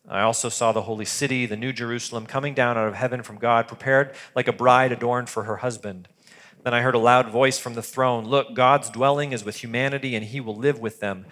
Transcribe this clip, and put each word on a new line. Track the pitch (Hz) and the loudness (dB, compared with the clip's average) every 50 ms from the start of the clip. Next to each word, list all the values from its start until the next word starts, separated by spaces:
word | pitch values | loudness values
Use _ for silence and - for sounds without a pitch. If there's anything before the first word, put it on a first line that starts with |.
| _ - | _ -6
I | 95 95 | -2 2
also | 104 113 113 - - 117 | 2 2 2 2 -2 -4
saw | - - 120 113 | -2 0 2 2
the | 107 110 98 | 2 2 -2
holy | 117 110 107 104 | -4 -6 -6 -6
city, | - - - 143 143 131 127 123 | -6 -4 -2 -2 -2 0 -2 -2
the | 104 107 | -2 -4
new | 107 120 131 | -6 -6 -6
Jerusalem, | 117 120 120 117 120 117 - - 120 113 110 | -6 -6 -6 -6 -4 -6 -6 -6 -8 -8 -10
coming | - - 135 143 147 135 | -6 -6 -4 -4 -2 0
down | 139 123 120 120 | 0 2 2 2
out | 110 110 | 0 0
of | 107 101 | -2 -2
heaven | 101 127 123 127 123 | -2 -2 -2 -2 -4
from | 113 - 107 | -8 -12 -10
God, | 101 117 117 120 117 117 | -2 0 2 4 2 2
prepared | - 117 - - 135 135 135 143 139 - - - - - | 0 -8 -8 0 2 4 4 4 2 -6 -18 -20 -6 -4
like | 127 123 | -2 0
a | 127 117 | 0 0
bride | - 127 127 123 127 131 127 | 4 6 6 6 8 6 4
adorned | 120 117 120 120 123 123 123 - | 0 -2 -2 0 0 -2 -4 -4
for | - 113 101 | -6 -6 -4
her | 110 104 | -4 -6
husband." | 101 127 127 113 107 - 104 92 92 90 - _ _ _ - - - - - _ _ - | -4 -4 -6 -6 -6 -10 -12 -12 -12 -16 -20 _ _ _ -20 -20 -20 -20 -20 _ _ -6
Then | 123 120 | 0 0
I | 120 | 2
heard | 120 131 123 | 2 4 2
a | 117 | 4
loud | 113 120 123 127 127 113 | 6 6 6 6 4 2
voice | 107 123 135 131 131 - | 2 2 2 2 2 -2
from | - 123 117 | -6 -8 -8
the | 113 - | -8 -10
throne, | - - 131 131 127 120 117 110 | -8 -2 0 0 2 2 0 -2
"Look, | 113 139 139 - - 117 | 0 0 0 0 -2 0
God's | 127 127 127 143 135 - - | 4 6 6 6 4 2 -4
dwelling | - 117 131 139 143 143 147 143 127 | -2 0 2 2 2 2 -2 -4 -6
is | 113 101 | -6 -6
with | 104 - | -8 -10
humanity, | - - 117 113 123 135 139 139 135 131 131 120 | -10 -10 -6 -4 -2 -2 -2 -2 -4 -4 -4 -4
and | 107 107 | -4 -6
he | 107 127 139 | -6 -8 -8
will | 123 110 104 | -8 -8 -8
live | 107 131 143 139 113 | 0 0 0 0 0
with | 113 107 - - | -4 -8 -6 -4
them. | 104 101 95 92 98 - | -6 -6 -6 -6 -10 -18